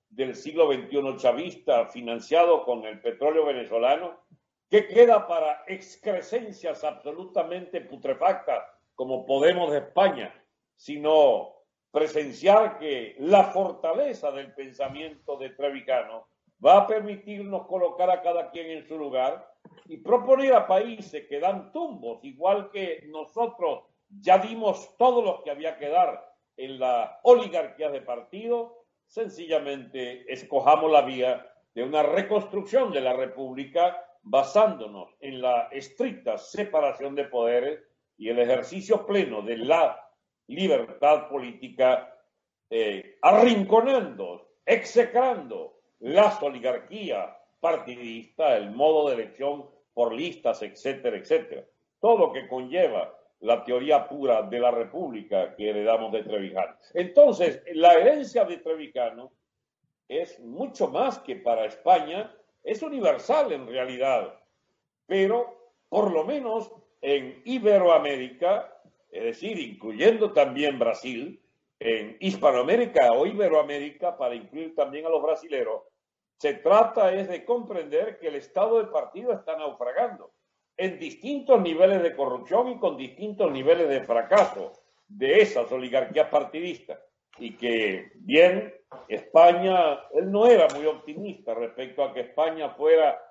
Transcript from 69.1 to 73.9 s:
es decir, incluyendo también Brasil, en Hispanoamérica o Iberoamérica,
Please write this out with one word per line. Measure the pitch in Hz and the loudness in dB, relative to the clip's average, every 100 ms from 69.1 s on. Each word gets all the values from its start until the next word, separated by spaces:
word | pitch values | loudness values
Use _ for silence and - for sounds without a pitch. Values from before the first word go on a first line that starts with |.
es | 92 | -8
decir, | 117 113 196 196 | -6 -6 -10 -8
incluyendo | 123 98 110 107 185 226 208 | -10 -12 -12 2 2 4 2
también | 151 135 131 147 135 | 2 2 2 -4 0
Brasil, | 117 107 131 120 147 - _ _ _ _ | -2 -2 -8 -10 -10 -14 _ _ _ _
en | 117 113 107 - | -4 -4 -6 -6
Hispanoamérica | 190 190 151 123 131 226 240 156 123 | -6 2 2 4 2 2 2 4 4
o | 139 170 | 4 2
Iberoamérica, | 208 190 156 143 147 147 | 0 2 2 2 -4 -10